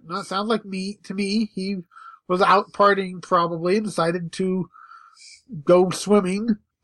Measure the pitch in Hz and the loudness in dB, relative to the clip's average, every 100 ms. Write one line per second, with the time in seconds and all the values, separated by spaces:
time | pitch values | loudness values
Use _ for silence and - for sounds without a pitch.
0 | 160 185 180 190 214 220 202 190 190 202 | -8 -10 -6 -4 -2 -2 -4 -8 -8 -10
1 | - 196 196 208 214 - 190 196 170 - | -10 -6 -2 -2 -2 -4 -6 -8 -10 -20
2 | - - - 180 190 190 - - 202 196 | -20 -16 -4 2 4 4 2 2 4 4
3 | 190 180 - 180 170 170 175 208 214 - | -2 -10 0 0 2 -2 -2 -2 -2 -2
4 | 165 175 165 - 190 185 175 - - - | -2 -2 -6 -4 -2 -2 -4 -12 -20 -20
5 | - _ - - _ 190 143 180 180 - | -20 _ -20 -20 _ -4 4 4 4 0
6 | - 208 180 196 233 214 _ _ | 2 2 2 -2 -2 -2 _ _